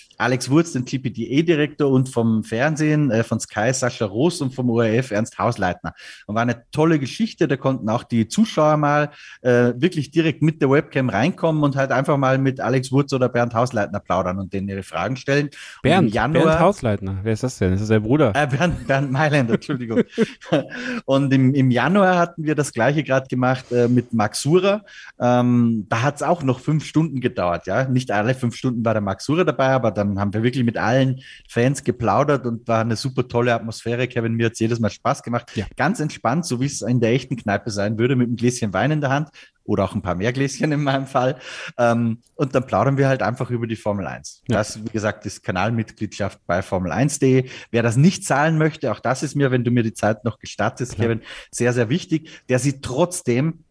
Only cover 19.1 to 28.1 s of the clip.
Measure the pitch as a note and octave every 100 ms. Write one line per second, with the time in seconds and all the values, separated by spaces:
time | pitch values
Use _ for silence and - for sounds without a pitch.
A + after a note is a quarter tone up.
19.1 | C3 D#3 D3 A#2+ G#3+ - C3+ A2+ A#2 -
20.1 | - A3 B3+ - D3 - B3 B3 A#3+ -
21.1 | C3+ C#3 C3+ C3 C#3+ C3 A#2+ C3+ G3+ F#3
22.1 | F3+ E3+ - D3+ D3+ C#3 A#2 B2 D3+ C3
23.1 | C3 C3 B2+ B2+ B2+ - B2 A#2+ B2 A#2+
24.1 | A2+ G#2 - C#3+ F3+ G3 G#3 - - -
25.1 | - B2 B2 B2 A#2+ A#2 A2+ F#2 A2+ C#3
26.1 | - D3 E3+ C3 - - D3+ - D#3 D#3+
27.1 | C3 A#2+ - F2 E2+ - A2 C3 B2+ B2+